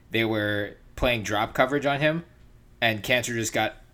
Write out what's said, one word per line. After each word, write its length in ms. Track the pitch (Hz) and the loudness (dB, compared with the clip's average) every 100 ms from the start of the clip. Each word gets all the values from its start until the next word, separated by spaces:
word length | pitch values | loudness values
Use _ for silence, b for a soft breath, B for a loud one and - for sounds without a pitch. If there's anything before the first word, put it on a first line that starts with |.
| - | -6
they 140 | 113 113 | -2 0
were 500 | 110 104 104 101 - - - | 0 0 -2 -4 -8 -20 -4
playing 260 | 131 120 | 0 0
drop 300 | 98 104 113 | -2 -2 0
coverage 320 | - 131 143 135 | 2 2 2 0
on 160 | 139 | 2
him, 240 | 151 165 170 - - - - - | 2 0 -4 -16 -20 -20 -20 -2
and 200 | 117 110 | 0 0
Kanter 320 | 98 123 117 | 0 0 0
just 200 | 117 107 | -4 -2
got 240 | 120 110 - - | 0 -2 -4 -10